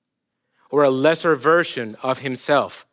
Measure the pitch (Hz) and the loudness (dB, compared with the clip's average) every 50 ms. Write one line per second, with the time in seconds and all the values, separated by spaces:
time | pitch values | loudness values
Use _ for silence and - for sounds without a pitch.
0 | _ _ _ _ _ _ _ _ _ _ _ _ _ _ - 143 147 135 135 131 | _ _ _ _ _ _ _ _ _ _ _ _ _ _ 0 2 4 4 2 2
1 | 135 156 165 160 - 170 156 131 117 156 165 175 165 - - 135 117 107 110 - | 2 2 2 2 0 0 0 0 2 2 2 2 0 -2 -6 -8 -10 -10 -10 -6
2 | - 131 131 123 127 139 127 120 - - 147 135 107 90 - - - _ | -4 -4 -4 -4 -6 -8 -8 -6 -2 0 0 2 0 -2 -6 -16 -20 _